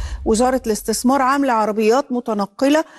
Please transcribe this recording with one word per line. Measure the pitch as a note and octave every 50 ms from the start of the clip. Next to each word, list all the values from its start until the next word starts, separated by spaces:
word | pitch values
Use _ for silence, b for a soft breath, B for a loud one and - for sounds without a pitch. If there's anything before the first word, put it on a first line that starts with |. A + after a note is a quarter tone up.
| B B B B -
وزارة | - A3 G#3 B3 C4 B3+ B3+ -
الاستثمار | A#3 G#3+ G#3 - - G#3+ - - B3 C4+ C#4
عاملة | C4 B3+ C#4 C#4+ C#4 C4+ A#3
عربيات | A3 G#3+ G#3+ G3+ G#3+ A3 G#3+ A3+ C4+ D4 -
متنقلة، | B3 A#3+ B3 - A3 G#3 G3+ - _ - C4+ C#4 D4 D#4 D#4+ B B